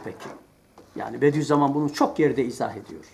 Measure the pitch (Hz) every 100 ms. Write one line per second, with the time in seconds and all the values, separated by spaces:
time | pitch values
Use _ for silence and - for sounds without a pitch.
0 | 101 - - - - _ _ - - -
1 | 107 120 143 147 143 147 139 143 147 -
2 | - - 147 135 123 - 113 101 - 80
3 | -